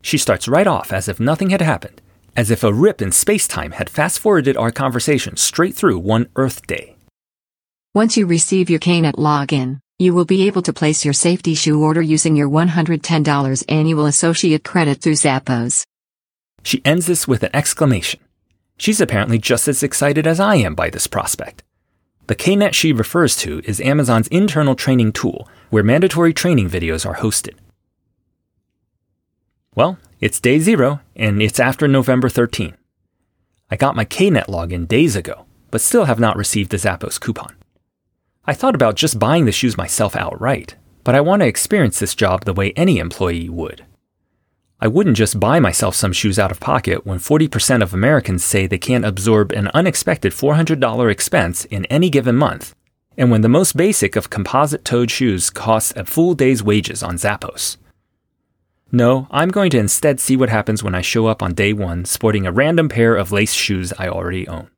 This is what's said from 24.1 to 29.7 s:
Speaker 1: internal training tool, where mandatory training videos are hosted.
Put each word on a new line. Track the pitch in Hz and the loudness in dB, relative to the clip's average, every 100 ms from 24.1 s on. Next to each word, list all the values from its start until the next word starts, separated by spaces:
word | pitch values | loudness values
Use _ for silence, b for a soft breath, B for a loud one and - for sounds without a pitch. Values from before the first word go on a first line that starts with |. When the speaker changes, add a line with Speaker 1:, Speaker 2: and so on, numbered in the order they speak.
| 113 113 | 2 2
Speaker 1:
internal | 170 202 151 147 | 2 2 2 0
training | 131 - 127 110 | 0 2 2 2
tool, | 107 113 - - b b | 0 -4 -4 -14 b b
where | 110 | 2
mandatory | 104 139 185 160 170 | 4 4 2 2 2
training | 160 175 151 92 | 2 2 2 0
videos | 87 82 80 90 | -2 -4 -4 -4
are | |
hosted. | 87 113 - - - _ _ _ _ _ _ _ _ _ _ _ _ _ _ _ _ _ _ _ _ _ | -4 -2 -2 -6 -14 _ _ _ _ _ _ _ _ _ _ _ _ _ _ _ _ _ _ _ _ _